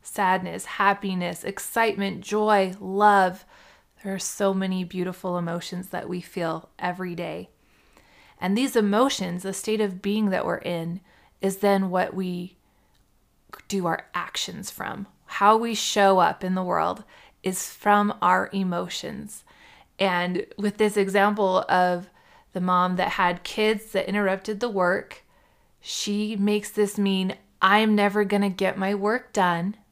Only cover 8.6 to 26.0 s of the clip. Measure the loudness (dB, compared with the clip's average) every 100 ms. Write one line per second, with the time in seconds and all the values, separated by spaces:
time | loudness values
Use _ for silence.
8.6 | 2 2 2 4 2 0 -6 -6 -6 -6
9.6 | -2 0 0 -2 -2 0 2 0 -2 -4
10.6 | -4 -4 -4 -8 _ _ _ _ -4 0
11.6 | 2 2 2 0 -2 -2 -4 -4 -10 _
12.6 | _ _ _ _ _ _ _ _ _ -20
13.6 | _ -4 -2 -4 -6 -8 -8 -8 -8 -10
14.6 | -14 -10 -10 -8 -12 _ -12 4 6 6
15.6 | 2 -2 -2 4 6 6 4 0 -2 -2
16.6 | 0 0 0 -2 -12 -20 -20 _ -6 -6
17.6 | -10 -2 4 4 4 0 2 2 0 -2
18.6 | -2 -2 -4 -8 -10 -10 -14 -16 _ -20
19.6 | -20 -20 _ -2 0 0 -2 -4 -6 -4
20.6 | -4 2 2 2 2 4 4 4 2 2
21.6 | 2 2 4 0 -6 _ _ -20 _ -4
22.6 | 2 2 2 0 -2 0 0 0 -6 0
23.6 | 0 0 -2 -4 -2 0 0 -2 -4 -6
24.6 | -4 0 2 0 -4 -20 _ _ _ _
25.6 | _ _ -10 -8